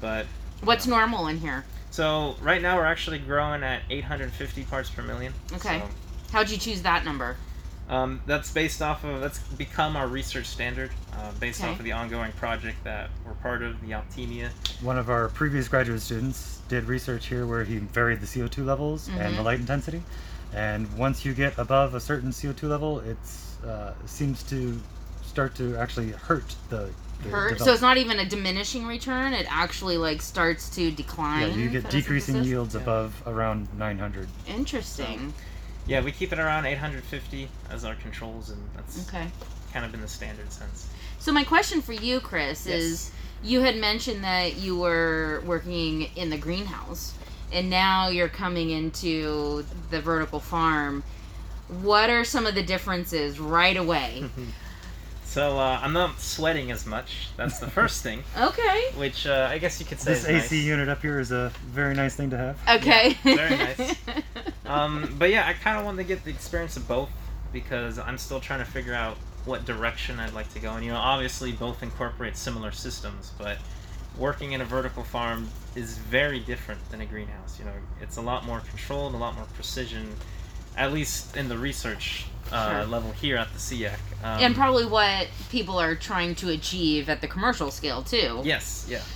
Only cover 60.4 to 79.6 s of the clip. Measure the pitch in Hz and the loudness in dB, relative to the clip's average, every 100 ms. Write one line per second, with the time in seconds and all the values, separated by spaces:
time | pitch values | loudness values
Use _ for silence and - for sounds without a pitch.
60.4 | 123 156 147 147 139 143 151 143 123 123 | 6 2 4 4 4 2 0 0 2 2
61.4 | 123 - 131 123 143 139 135 131 139 123 | 0 -4 -6 0 2 4 2 2 -2 0
62.4 | 127 143 - 233 311 233 233 277 269 302 | -2 0 6 6 8 8 8 8 6 8
63.4 | 320 269 - 262 262 349 - 247 - 233 | 6 2 2 0 -2 -4 -4 -6 -6 -8
64.4 | - - - 147 151 151 151 143 175 214 | -8 -10 -2 2 2 0 -2 4 6 8
65.4 | 160 175 214 214 208 190 180 185 156 139 | 4 2 2 0 0 -2 -2 -2 -4 -8
66.4 | - 170 165 135 123 123 139 - - - | -4 -4 -2 -6 0 0 0 -6 -8 -6
67.4 | - 123 120 123 120 113 107 127 - 135 | -6 -6 -4 -4 -2 -4 -4 -6 -4 -4
68.4 | - 139 117 135 123 120 113 107 - - | -2 -4 -2 -4 -2 -2 -2 -4 -10 -10
69.4 | - 123 - 113 117 - - 123 113 110 | -4 -4 -2 -2 -2 -2 -6 -4 -6 -6
70.4 | 110 - 110 110 117 117 120 135 127 - | -8 -6 -6 -4 -2 0 4 4 2 -2
71.4 | 131 117 120 117 120 - 123 - 117 - | -4 -2 -4 -4 -6 -4 -4 -2 -6 -4
72.4 | - 117 107 101 131 113 104 101 - - | -6 -4 -6 -6 -8 -8 -8 -8 -10 -8
73.4 | 104 101 - - - - - - 131 143 | -6 -6 -6 -10 -10 -12 -10 -2 -2 0
74.4 | 143 135 120 127 127 - 117 123 117 113 | -2 -4 0 0 0 -4 -4 -2 0 -2
75.4 | 110 - - - 117 113 110 123 147 135 | -4 -8 -10 -8 -6 -6 2 4 4 2
76.4 | 113 120 - 104 - 110 107 107 104 101 | -4 -6 -6 -8 -8 -8 -6 -6 -8 -8
77.4 | 95 - 107 101 - - - - 117 123 | -10 -8 -8 -8 -8 -10 -8 -6 -2 -2
78.4 | 120 117 - - - 143 143 123 117 113 | -2 -6 -6 -10 -6 -4 -2 -2 -4 -4
79.4 | 110 - | -8 -8